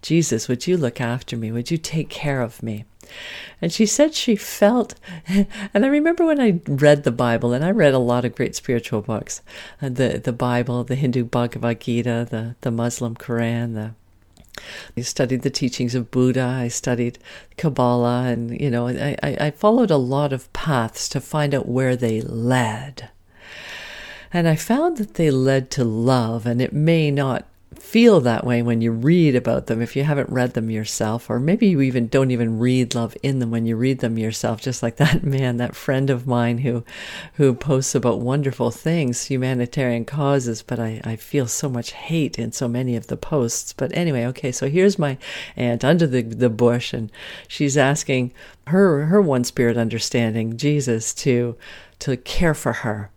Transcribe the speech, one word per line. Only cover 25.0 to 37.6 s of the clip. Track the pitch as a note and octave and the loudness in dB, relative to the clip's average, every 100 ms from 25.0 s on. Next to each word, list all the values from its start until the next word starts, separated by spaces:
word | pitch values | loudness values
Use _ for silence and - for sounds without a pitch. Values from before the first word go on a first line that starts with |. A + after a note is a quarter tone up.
| G#3 | -6
they | - D#3+ | 0 2
led | C3 C3 C3+ C3 | 4 4 2 0
to | - | -2
love, | A#2+ A2 A#2 B2+ A2+ A2+ | 0 2 2 4 2 -2
and | A#2 A#2+ | -2 0
it | B2+ | 0
may | D3 D#3 E3 D3+ | 2 2 4 2
not | C#3+ C3+ A#2 - _ _ | 2 0 -2 -6 _ _
feel | - - A3+ A#3 F#3+ | -20 0 6 8 8
that | B2 A2+ | 6 0
way | B2 A#2+ | 2 0
when | A#2+ A#2 | 2 2
you | A#2 | 0
read | A2+ C3 F3 D#3+ | 2 4 6 6
about | B2 A#2+ B2 - | 4 2 -2 0
them | A#2 | -2
if | A#2 C3+ | -2 0
you | |
haven't | D3 C#3+ B2 | 0 0 0
read | B2 B2 | 0 0
them | A#2+ A2 | 0 -2
yourself, | A2 G#2+ - A2 A#2 - | -4 -4 -2 -2 -2 -2
or | A#2+ | -2
maybe | C#3+ G#3 G#3 | 0 2 4
you | E3 | 4
even | C3+ B2+ A#2 | 2 0 0
don't | C#3 C3+ | 2 2
even | B2 A#2 A2 | 2 0 2
read | B2 B2+ B2 | 2 2 0
love | A#2+ A#2 - | -2 -4 -4
in | C#3 C3+ | -4 -2
them | A#2+ | -2
when | A#2 | 0
you | A2+ A2+ | 0 0
read | B2+ C3 | 0 0
them | A#2+ A2+ | -2 -2
yourself, | A2 A2 A#2 A2 | -2 -2 -4 -4
just | - A#2+ | -6 -4
like | A#2+ - | -6 0
that | D3 E3 | 2 2
<laughs> | |
man, | D#3+ C3+ C3 A#2+ | 0 0 0 -2
that | A#2+ | -4
friend | - - C3 C3+ | -6 -2 0 0
of | B2+ B2+ | -2 0
mine | A#2+ A#2 A#2+ | 0 0 0
who, | C3+ A#2+ - - - - - | -2 -4 -6 -16 -14 -14 -14
who | - C#3 | 2 2
posts | B2 | 2